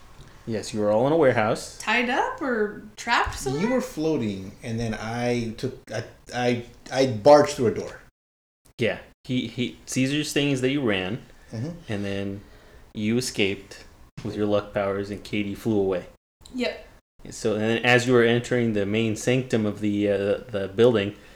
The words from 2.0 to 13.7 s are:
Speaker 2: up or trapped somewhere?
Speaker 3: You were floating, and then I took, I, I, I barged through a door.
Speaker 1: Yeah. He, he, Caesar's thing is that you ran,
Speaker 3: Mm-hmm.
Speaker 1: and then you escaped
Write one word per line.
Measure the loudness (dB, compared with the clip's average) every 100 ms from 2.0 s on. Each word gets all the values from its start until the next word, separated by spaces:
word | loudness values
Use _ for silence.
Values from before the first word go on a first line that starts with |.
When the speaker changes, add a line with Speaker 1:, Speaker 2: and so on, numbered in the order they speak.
| 0
Speaker 2:
up | -2 -2 -4
or | -4 -2 -4 -6 -16 -10
trapped | -2 0 0 -4
somewhere? | -4 -2
Speaker 3:
You | 0
were | 0
floating, | -2 -4 -2 0 -2 -6 -10 -12
and | -8 -4
then | -4
I | -4 -6 -4 -2 0 -4 -6
took, | -8 -8 -10
I, | -10 -10 -14 -10
I, | -2 0 0 -4 -18 -4
I | 0 0
barged | 6 10 10 8
through | 2 0
a |
door. | 0 -8 -12 -20 _ _ _ _ _ _ -4
Speaker 1:
Yeah. | -4 -4 -12 _ -4
He, | -4 -4
he, | -4 -6 -8 -6
Caesar's | -2 -2 -2 -2
thing | 0 0
is | 0
that | 0
you | 0
ran, | 0 0 -2 -6 -10 -20 -12
Speaker 3:
Mm-hmm. | -8 -8 -10 -8
Speaker 1:
and | -6
then | -4 -4 -6 -8 -14 -20 -20 -20 -14 -4
you | -2 0
escaped | -2 0 0 0 -10